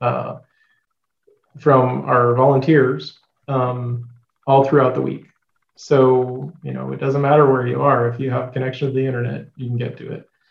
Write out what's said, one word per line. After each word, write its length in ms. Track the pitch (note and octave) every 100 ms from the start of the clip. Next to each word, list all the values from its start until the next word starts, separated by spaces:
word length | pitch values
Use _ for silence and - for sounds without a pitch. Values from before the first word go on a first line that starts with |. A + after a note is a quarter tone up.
uh, 380 | B2 - - - _ _ _ _ _ _ _ _ _ _ _ -
from 480 | D3+ C3 B2+ C3 C#3
our 280 | B2+ A#2+
volunteers, 840 | A#2+ C#3 C3+ D3 D#3 B2+ D3+ - - _ _ -
um, 600 | C3+ B2 B2 A#2+ A#2+ - - _ _ -
all 180 | C#3
throughout 300 | C#3 C#3 B2+
the 80 | -
week. 240 | - - - _ _ _ _ _
So, 760 | - C#3+ C3 B2+ B2+ B2+ C#3+ -
you 100 | C#3
know, 180 | C3 C3
it 60 | C3+
doesn't 220 | C#3 C#3+
matter 260 | C#3 D3+ C#3
where 140 | C3 B2
you 160 | C3+
are. 260 | C#3+ B2 A#2+
If 100 | A#2+
you 120 | C3+
have 220 | B2+ B2+
connection 360 | C3+ C3 - C#3
to 60 |
the 120 | C3 C3+
internet, 400 | B2 A#2+ - - -
you 120 | B2
can 80 | A#2+
get 200 | A#2+ -
to 120 | -
it. 160 | D#3 - _ _